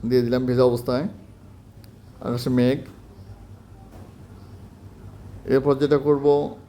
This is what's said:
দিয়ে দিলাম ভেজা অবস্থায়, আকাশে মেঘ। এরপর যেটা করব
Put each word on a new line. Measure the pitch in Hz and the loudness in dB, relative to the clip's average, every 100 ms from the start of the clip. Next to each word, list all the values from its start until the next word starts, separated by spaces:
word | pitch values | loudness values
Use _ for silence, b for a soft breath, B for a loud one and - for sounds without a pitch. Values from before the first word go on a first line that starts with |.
| 117 | 2
দিয়ে | 127 | 2
দিলাম | 120 127 127 | 2 0 0
ভেজা | 123 | 4
অবস্থায়, | 127 120 123 127 185 - - - - - - - - - - - | 4 4 -2 -2 -2 -8 -20 -20 -20 -20 -20 -20 -20 -20 -20 -12
আকাশে | - 120 - | -6 -4 -2
মেঘ। | 127 123 143 - - - - - - - - - - - - - - - - - - - - - - - - - - | 2 2 0 -6 -20 -20 -20 -20 -20 -20 -20 -20 -20 -20 -20 -20 -20 -20 -20 -20 -20 -20 -20 -20 -20 -20 -20 -18 -16
এরপর | - 131 135 | 0 0 2
যেটা | 135 143 143 | 0 2 2
করব | 143 143 143 143 147 - | 2 2 4 2 0 -10